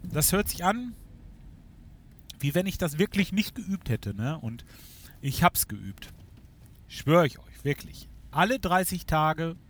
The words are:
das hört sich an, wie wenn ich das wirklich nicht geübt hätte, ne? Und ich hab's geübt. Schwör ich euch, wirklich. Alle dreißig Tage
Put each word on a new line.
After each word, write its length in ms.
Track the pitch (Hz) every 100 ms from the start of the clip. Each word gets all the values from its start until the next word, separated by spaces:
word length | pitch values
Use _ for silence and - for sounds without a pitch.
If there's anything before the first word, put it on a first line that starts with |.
das 300 | - 147 147
hört 160 | 185 208
sich 160 | -
an, 300 | 180 226 247 220 - - - - - - - - - - - - - -
wie 140 | 139
wenn 120 | 175 190
ich 120 | -
das 200 | 175 147
wirklich 340 | 202 196 185
nicht 220 | 190 -
geübt 360 | - 185 190 -
hätte, 220 | 117 -
ne? 240 | 98 117 156
Und 260 | 120 117 - - - - - -
ich 240 | 139 127
hab's 240 | 120 - -
geübt. 440 | 101 98 98 - - - - - - - - -
Schwör 360 | - - 165
ich 140 | 156 -
euch, 260 | - -
wirklich. 440 | 143 143 - - - - -
Alle 260 | 147 190 262
dreißig 480 | 180 185 185 180 -
Tage 480 | 156 156 156 165 170